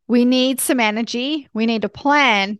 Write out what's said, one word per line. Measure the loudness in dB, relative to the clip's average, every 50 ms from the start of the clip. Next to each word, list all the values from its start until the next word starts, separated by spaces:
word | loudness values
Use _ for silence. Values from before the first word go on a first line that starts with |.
| _
We | 0 2 2 4
need | 4 2 2 2 0 -2 -2
some | -2 -2 0 0
energy, | 0 0 0 -2 -4 -4 -4 -6 -4 -4 -6 -6 -8 _ -4
we | -2 -2
need | 0 0 -2 -4
a | -6
plan, | -6 -4 0 2 2 4 4 4 2 2 0 -2 -6